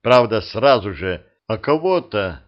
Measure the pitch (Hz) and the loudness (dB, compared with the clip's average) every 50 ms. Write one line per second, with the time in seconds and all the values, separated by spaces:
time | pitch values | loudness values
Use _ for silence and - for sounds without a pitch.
0 | - 120 123 127 120 110 113 107 95 - - 113 120 139 131 117 95 101 92 76 | 4 6 4 4 4 2 -2 -4 -4 -6 -6 0 2 2 2 2 0 -6 -8 -6
1 | 90 95 90 82 _ _ _ _ _ - 113 104 - 143 147 156 165 185 185 175 | -6 -6 -6 -8 _ _ _ _ _ -10 -8 -6 -2 -2 -2 0 0 0 -2 -2
2 | - - - 104 98 92 80 65 _ | -4 -4 -6 -4 -4 -4 -8 -12 _